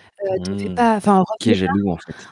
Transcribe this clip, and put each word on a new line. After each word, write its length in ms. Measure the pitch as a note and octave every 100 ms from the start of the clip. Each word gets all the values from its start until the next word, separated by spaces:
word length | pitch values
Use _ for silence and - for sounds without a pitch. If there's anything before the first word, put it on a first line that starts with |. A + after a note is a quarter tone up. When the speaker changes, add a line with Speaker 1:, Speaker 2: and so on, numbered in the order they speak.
| _ -
Speaker 1:
euh, 140 | G3 F#3+
devait 300 | F#3 G3+ G3+
Speaker 2:
Hmm. 40 |
Speaker 1:
pas, 220 | F#3 A#3 G#3+
enfin, 260 | G3+ F#3+ F#3 -
Speaker 2:
Qui 120 | -
est 20 |
Speaker 1:
revenait 140 | G2 F#2
pas. 40 |
Speaker 2:
jaloux, 160 | G2+ G2
en 40 | E2+
fait. 160 | - - -